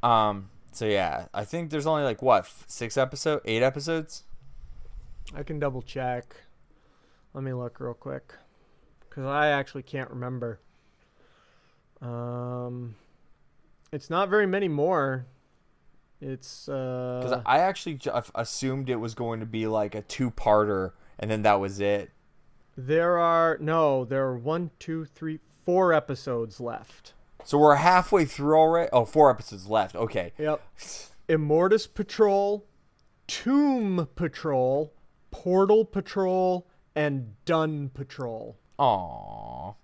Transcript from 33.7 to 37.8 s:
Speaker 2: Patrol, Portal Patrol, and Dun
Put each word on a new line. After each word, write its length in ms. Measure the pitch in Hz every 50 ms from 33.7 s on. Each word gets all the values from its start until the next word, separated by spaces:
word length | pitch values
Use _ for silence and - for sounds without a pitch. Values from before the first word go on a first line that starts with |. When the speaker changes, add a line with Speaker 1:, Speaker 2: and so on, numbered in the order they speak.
| 269 254 220 196 185 175 156 - -
Speaker 2:
Patrol, 800 | - 175 160 - - - 160 143 131 127 127 135 143 156 151 _ - _ - _ _ _ _
Portal 540 | - - - 180 185 190 196 196 214 220 220
Patrol, 840 | 214 - 196 190 - - 202 190 185 185 185 185 185 185 180 175 _ _ _ _ _ _
and 400 | 151 151 147 143 135 123 110 101 _ _
Dun 460 | - 170 160 156 156 156 147